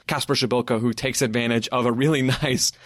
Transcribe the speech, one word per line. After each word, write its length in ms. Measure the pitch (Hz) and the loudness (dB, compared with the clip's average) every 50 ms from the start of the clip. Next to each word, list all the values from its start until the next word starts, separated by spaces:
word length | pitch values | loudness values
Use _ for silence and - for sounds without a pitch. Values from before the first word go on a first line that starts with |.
| - - | -6 -4
Kacper 260 | 156 143 - - 143 - 135 110 | -4 -4 -2 -2 0 0 0 0
Przybyłko 320 | 123 123 117 - 120 110 | 0 0 0 0 0 0
who 140 | 117 123 113 | 0 0 -2
takes 280 | - - 135 127 - | -2 -4 -4 -2 0
advantage 460 | 139 113 107 120 117 117 117 117 110 - - | -2 0 0 0 0 0 0 0 -2 0 -2
of 120 | 123 117 | 0 2
a 60 | 123 | 2
really 300 | 117 120 139 156 156 139 | 2 2 2 2 2 2
<laughs> 200 | 131 131 127 - 151 | 2 0 0 0 0
nice 280 | 139 127 - - - - - - | 0 0 0 0 -2 -4 -6 -18